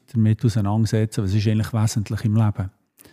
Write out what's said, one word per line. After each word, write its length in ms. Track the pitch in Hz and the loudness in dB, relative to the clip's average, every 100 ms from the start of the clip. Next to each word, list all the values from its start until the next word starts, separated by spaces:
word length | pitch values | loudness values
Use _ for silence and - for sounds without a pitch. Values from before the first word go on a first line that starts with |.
| _ | _
damit 300 | 117 110 110 | 0 2 2
auseinandersetze, 800 | 120 110 101 110 110 110 107 - | 0 0 -2 0 0 0 -2 -2
was 120 | 98 | -2
ist 140 | 107 107 | 0 2
eigentlich 260 | 107 104 | 0 0
wesentlich 520 | 110 110 113 95 107 113 | 0 0 -2 -4 -4 0
im 100 | 107 | 2
Leben. 360 | 107 - 98 _ _ _ - | 2 0 -8 _ _ _ -20